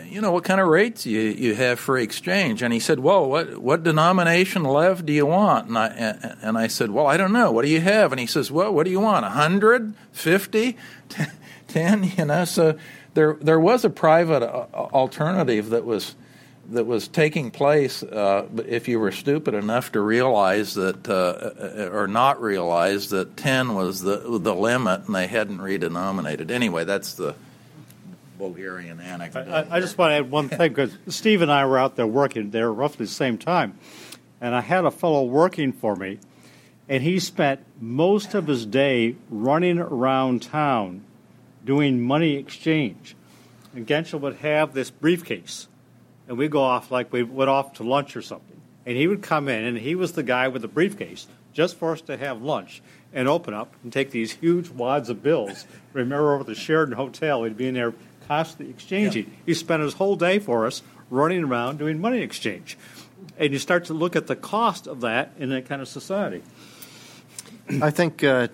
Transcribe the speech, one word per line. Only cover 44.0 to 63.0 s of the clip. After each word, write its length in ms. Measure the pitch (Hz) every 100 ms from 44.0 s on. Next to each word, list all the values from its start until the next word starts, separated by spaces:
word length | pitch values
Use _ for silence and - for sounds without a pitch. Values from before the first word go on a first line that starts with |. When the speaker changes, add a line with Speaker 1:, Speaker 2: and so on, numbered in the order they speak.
| 165 156
Speaker 2:
would 160 | 139 147
have 360 | 151 151 156
this 180 | 135 123
briefcase, 800 | - 151 175 - 98 - - - _ _ _ _ _ -
and 100 | 120
we'd 140 | 151
go 100 | 143
off, 300 | 131 123 -
like 220 | 127 120
we 100 | 123
went 260 | 120 131 135
off 260 | 135 135 -
to 80 |
lunch 340 | 117 139 135 120
or 40 |
something, 380 | - 87 _ - - _ 123
and 120 | 120
he 100 | 165
would 140 | 202
come 260 | - 156 139
in, 160 | 113
and 140 | 117 117
he 180 | 120 180
was 160 | 175
the 120 | 175
guy 260 | 127 127 131
with 140 | 127
the 40 | 110
briefcase 580 | 147 196 202 90 92 - - _
just 240 | - 180 180
for 160 | 165
us 80 | 156
to 160 | - 143
have 240 | 139 117
lunch 400 | 135 123 90 - - - _
and 160 | 135 131
open 240 | 165 170
up 200 | 104 120 -
and 120 | 120
take 180 | 139 135
these 220 | 120 113
huge 360 | - 170 175 170
wads 380 | 123 120 143 -
of 160 | 107
bills, 420 | 143 156 101 98 - -
<laughs> 140 | -
remember, 400 | 135 123 143 151
over 100 | 143
the 120 | 113 107
Sheraton 400 | - 160 151 113
Hotel. 500 | 135 - 156 135 113
He'd 100 | 107
be 120 | 131
in 80 | 127
there 180 | 120 113 - - -
constantly 420 | 147 160 - 135
exchanging. 520 | 127 - 196 208 113 98
Speaker 1:
Yeah. 60 | - -
Speaker 2:
He 80 |
spent 300 | 160 - 165
his 100 | 147
whole 220 | - 196 185
day 240 | 170 202
for 260 | 202 117 110
us 160 | - - - -
running 340 | 127 156 185
around 340 | 151 120 120 147
doing 220 | 151 156
money 200 | 214 247
exchange. 580 | 131 - 117 90 - - - -